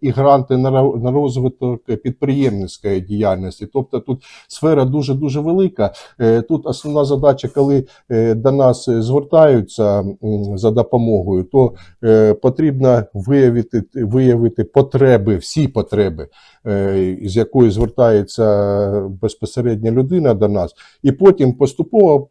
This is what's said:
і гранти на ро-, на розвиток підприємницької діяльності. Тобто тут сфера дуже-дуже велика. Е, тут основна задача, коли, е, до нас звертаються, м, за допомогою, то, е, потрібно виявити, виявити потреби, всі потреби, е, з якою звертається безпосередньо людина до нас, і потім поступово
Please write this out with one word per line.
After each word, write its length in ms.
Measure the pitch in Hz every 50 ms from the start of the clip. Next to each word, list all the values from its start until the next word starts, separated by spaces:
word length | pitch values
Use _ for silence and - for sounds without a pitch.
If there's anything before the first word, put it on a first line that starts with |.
і 80 | - 131
гранти 480 | 107 127 135 143 139 135 131 - 131 127
на 140 | 127 135
ро-, 320 | 131 131 135 139 - 117 117
на 80 | 127
розвиток 720 | 131 143 147 131 123 131 123 127 - - 131 123 120 117 _
підприємницької 1160 | - 113 101 - 127 131 - 143 135 131 139 135 123 104 98 95 87 - - - 104 98 95
діяльності. 680 | 90 95 104 104 110 - 95 92 92 92 - - 104 - -
Тобто 260 | 135 127 - - 117
тут 240 | - - 127 131 _ - - - _ -
сфера 380 | - - - 160 156 143 131
дуже-дуже 540 | 127 139 151 135 131 135 139 151 139 127 147
велика. 540 | 147 165 175 190 190 185 190 - - - - - - - _ -
Е, 220 | 120 113 113 117
тут 260 | - - 160 143 - 156
основна 380 | 123 - - 151 147 147 143
задача, 420 | 139 143 135 151 143 131 - - 123
коли, 380 | - 143 139 139 139 135 131 - _ _ _ -
е, 220 | 120 113 113 117 110
до 180 | 113 113 135
нас 380 | 135 139 135 127 123 - - 131
звертаються, 1080 | 117 113 110 120 131 147 143 147 165 160 160 147 131 113 92 - - - 107 104 101 101
м, 180 | 95 98 98 - 110 107 107 104 101 101 104 92
за 140 | 107 110
допомогою, 720 | 110 120 113 - - 123 117 113 110 98 87 101 95 92 90
то, 300 | - - 135 127 117 - - - - - - -
е, 300 | 113 110 110 110 107 104
потрібно 680 | - - 131 131 - 156 151 135 131 131 127 123 117 104 - -
виявити, 680 | 101 90 113 139 139 131 120 117 120 110 - - 110 101 - - 131 113
виявити 600 | 101 117 131 131 127 120 117 117 113 - - 113
потреби, 720 | - - 139 135 135 - 127 139 131 123 110 98 113 101 85
всі 300 | - - - 156 147 135
потреби, 600 | - 110 98 - - 104 101 92 80 76 69 - _ _ _ _ _ _ - 110
е, 500 | 101 101 98 98 98 95 92 92 92 - 101
з 120 | 95 92
якою 360 | 113 110 - - 131 120 110
звертається 1400 | 92 110 117 104 - - 120 117 110 104 98 - - - 110 107 104 101 101 101 101 101 104 98 101 104 95 98 95 92
безпосередньо 720 | - 101 - - 107 - - 127 117 120 113 107 110 113
людина 420 | 113 127 131 139 180 180 151 131 110
до 140 | 95 107 101
нас, 260 | 101 95 87 78 - _ - _ _ _ -
і 80 | 139
потім 420 | 135 - 190 196 - - 143 127 123
поступово 760 | 127 143 - - - 160 - 240 214 196 165 147 139 139 -